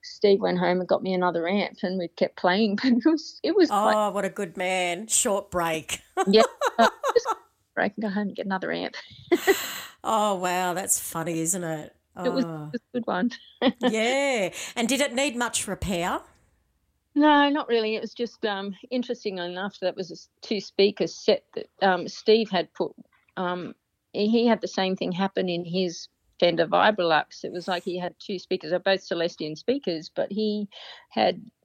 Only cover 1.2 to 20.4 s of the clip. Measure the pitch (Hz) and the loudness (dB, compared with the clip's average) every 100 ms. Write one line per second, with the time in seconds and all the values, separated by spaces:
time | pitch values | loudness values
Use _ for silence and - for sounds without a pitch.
1.2 | 180 170 170 202 180 - 180 185 170 - | 0 0 0 0 -2 -4 -4 -4 -6 -2
2.2 | 185 - 185 185 220 208 262 240 311 311 | -4 0 2 2 2 2 2 4 4 2
3.2 | - - - 392 330 202 214 214 208 196 | -2 -6 0 4 4 4 4 4 2 0
4.2 | 190 190 196 156 185 185 180 175 220 - | -4 -4 -8 -4 -2 0 0 -2 -2 0
5.2 | 247 196 196 180 165 160 - - _ - | 2 0 -2 -2 0 -2 -4 -10 _ -2
6.2 | 359 214 - - 523 - 226 - 554 466 | 4 6 6 2 -4 4 2 2 0 0
7.2 | 494 403 _ _ _ - 190 208 214 190 | 0 -6 _ _ _ -4 -4 -2 -4 -4
8.2 | 208 190 190 190 165 170 180 - - - | -4 -6 -6 -4 -4 -6 -6 -10 -18 -20
9.2 | - - - - - - - - - 220 | -2 0 2 0 -2 -10 -14 -10 -2 2
10.2 | 208 190 180 180 180 175 196 - - 165 | 2 0 0 0 0 -2 -2 -2 -2 -6
11.2 | 165 165 160 185 170 156 151 _ _ - | -4 -2 -2 -2 -4 -6 -8 _ _ -6
12.2 | 214 262 170 156 151 233 _ 247 226 - | -4 -2 -4 -6 -10 -10 _ -8 -4 -2
13.2 | 240 - - _ 262 - 247 220 226 269 | -2 -4 -20 _ 0 0 -2 0 0 0
14.2 | 277 247 180 - - - 233 262 285 240 | 0 0 -2 -4 -10 -4 -2 0 0 0
15.2 | 285 233 240 - - 185 170 180 175 285 | -2 -2 -4 -4 -6 -6 -4 -2 -2 -4
16.2 | - _ _ _ _ _ _ _ _ 294 | -8 _ _ _ _ _ _ _ _ 4
17.2 | 302 294 285 294 - 233 220 220 226 - | 6 6 6 2 0 0 2 -2 -6 -6
18.2 | 233 - 214 196 202 185 - 254 247 240 | -8 -4 -4 -4 -6 -10 -6 -6 -4 -6
19.2 | 208 190 175 180 196 - 185 - 170 165 | -6 -6 -6 -6 -8 -4 -4 -4 -10 -10
20.2 | - _ | -18 _